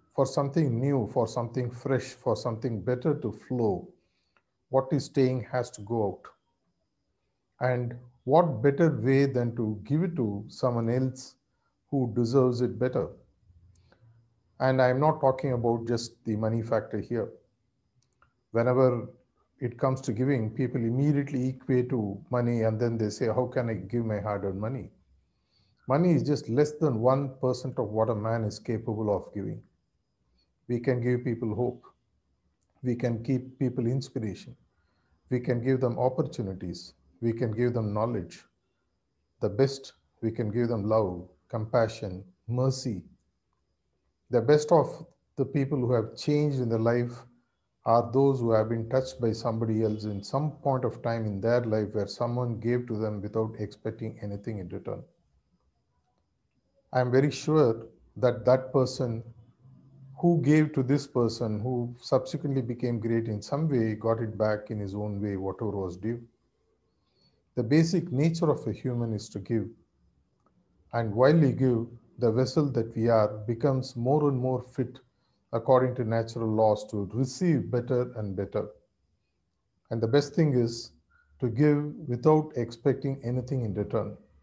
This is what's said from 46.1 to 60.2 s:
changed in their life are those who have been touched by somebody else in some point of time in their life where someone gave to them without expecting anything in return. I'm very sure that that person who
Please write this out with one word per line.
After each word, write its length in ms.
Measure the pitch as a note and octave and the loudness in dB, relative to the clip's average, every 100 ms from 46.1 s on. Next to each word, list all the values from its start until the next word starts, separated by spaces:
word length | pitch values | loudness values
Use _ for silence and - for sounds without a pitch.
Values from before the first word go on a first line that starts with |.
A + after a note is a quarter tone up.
| - | -4
changed 420 | - D3 D3+ C3+ | 0 2 2 0
in 80 | A#2+ | 0
their 120 | A2+ | 2
life 440 | A2+ A#2+ A#2+ A#2+ - _ _ _ _ _ A#2+ | 2 2 0 -8 -18 _ _ _ _ _ 2
are 260 | A#2 A2+ | 4 4
those 300 | C3 C#3 C3 | 4 4 4
who 100 | A#2 | 2
have 160 | A2 A2 | 2 2
been 220 | A2+ A2+ | -2 -2
touched 320 | C3 B2+ - | -2 -2 -2
by 100 | A#2 | -2
somebody 520 | A2 B2 A2+ A2+ A2 | 0 -2 -2 0 0
else 200 | A2 G#2+ | 0 -2
in 180 | G#2 G2+ | -6 -8
some 300 | - C#3 D3+ - | -4 -4 -4 -4
point 260 | C#3+ C3 | -2 0
of 180 | A#2+ - | -2 -4
time 240 | A#2+ A#2 G#2+ | -4 -2 -4
in 140 | G2 | -2
their 220 | A2+ A#2+ | 2 2
life 340 | A2+ A2 G2+ G#2+ | 2 0 0 -2
where 120 | G2 | -4
someone 520 | - A#2+ B2 B2 A2 | -4 -4 -2 -4 -4
gave 260 | A#2 B2 B2 | -2 -2 -2
to 100 | G#2+ | -4
them 240 | G#2+ G#2 | -4 -4
without 340 | G2+ A2 A2 - | -4 -2 -2 -4
expecting 640 | G#2 - A2+ A2+ A2 - | -10 -8 -10 -8 -10 -10
anything 380 | G#2 G2+ A#2 G#2+ | -10 -8 -8 -8
in 80 | F2 | -8
return. 340 | F#2+ - - - _ _ _ _ _ _ _ _ _ _ _ _ _ _ _ _ _ _ | -10 -10 -10 -12 _ _ _ _ _ _ _ _ _ _ _ _ _ _ _ _ _ _
I'm 180 | B2+ B2+ | 0 4
very 220 | B2+ C#3+ | 4 4
sure 560 | - - D#3 B2+ A2+ - - _ - | 0 2 4 4 2 -6 -20 _ 0
that 260 | B2 A2 | 0 2
that 300 | A#2 C3 C3 | 4 4 4
person 500 | C#3 B2+ - B2 A2+ - - - _ - - - - - | 2 2 0 -4 -6 -10 -18 -20 _ -20 -20 -20 -20 -20
who 220 | - | 0